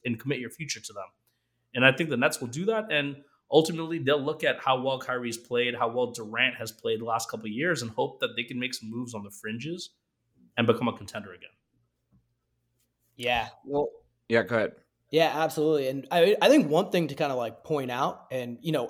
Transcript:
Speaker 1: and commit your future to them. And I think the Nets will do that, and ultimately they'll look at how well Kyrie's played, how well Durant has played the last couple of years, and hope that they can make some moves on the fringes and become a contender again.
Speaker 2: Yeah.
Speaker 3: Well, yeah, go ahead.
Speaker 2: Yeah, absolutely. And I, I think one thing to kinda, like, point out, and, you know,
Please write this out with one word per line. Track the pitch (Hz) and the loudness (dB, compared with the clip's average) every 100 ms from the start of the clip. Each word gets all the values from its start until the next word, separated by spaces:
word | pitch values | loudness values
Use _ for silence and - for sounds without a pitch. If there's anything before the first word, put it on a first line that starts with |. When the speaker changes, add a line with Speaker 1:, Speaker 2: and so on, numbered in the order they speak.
Speaker 1:
and | 123 117 | -4 -4
commit | 135 127 | -4 -4
your | 117 | -6
future | - 147 110 | -10 -10 -10
to | - | -12
them. | 104 92 _ _ _ _ _ _ | -12 -14 _ _ _ _ _ _
And | 123 | 4
I | 131 | 4
think | 131 160 | 4 0
the | 120 | 2
Nets | 143 - | 2 0
will | 123 | -6
do | 131 196 | -4 -2
that, | 220 214 | -2 0
and | 151 143 139 - _ _ | -2 -2 -6 -16 _ _
ultimately | 151 160 165 165 165 | 4 6 0 -4 -2
they'll | 135 147 | 2 2
look | 135 160 | 2 0
at | 151 - | 0 0
how | 135 127 | 0 0
well | 131 131 | 0 -4
Kyrie's | - 127 120 113 | -4 -4 -4 -8
played, | - 120 123 | -4 0 0
how | 117 120 | 0 -2
well | 120 120 | 0 -2
Durant | 117 107 113 127 120 | -4 -6 0 0 0
has | 113 | -8
played | - 113 110 | -6 -4 -2
the | |
last | 117 113 - | -2 -2 -2
couple | 113 110 | -8 -8
of | |
years, | 107 175 147 | -4 -2 -2
and | 117 | -4
hope | 110 139 - | -4 -4 -4
that | 123 113 | -6 -4
they | |
can | 117 123 | -8 -6
make | 127 | -6
some | - 110 | -8 -10
moves | 117 120 | -10 -8
on | 113 | -10
the | 101 | -12
fringes | - 110 113 143 175 - _ _ _ _ _ _ - | -12 -10 -8 -8 -10 -12 _ _ _ _ _ _ 2
and | 117 | 4
become | 110 120 | 4 0
a | - | -4
contender | 101 110 98 | -8 -12 -14
again. | 90 - _ _ _ _ _ _ _ _ _ _ _ _ _ _ _ _ - | -16 -20 _ _ _ _ _ _ _ _ _ _ _ _ _ _ _ _ -6
Speaker 2:
Yeah. | 120 120 110 - | -2 0 -2 -10
Speaker 3:
Well, | 131 143 147 - _ _ - | -4 -2 -2 -6 _ _ 0
yeah, | 113 | 2
go | 107 117 | 2 0
ahead. | 78 - _ _ _ | 0 -4 _ _ _
Speaker 2:
Yeah, | 151 160 | 2 2
absolutely. | 139 160 - 156 151 131 | 2 0 0 2 2 0
And | 135 - | -4 -2
I, | 175 175 208 | 4 4 6
I | 196 | 8
think | 294 156 | 8 6
one | 156 196 | 4 2
thing | 180 156 | 0 0
to | |
kinda, | 139 147 127 | -2 -2 -2
like, | 113 - | -4 -6
point | - 151 127 | -4 -2 -2
out, | 123 156 180 - | -2 -2 -2 -8
and, | 131 120 120 | -6 -6 -6
you | 165 | -2
know, | 151 | -2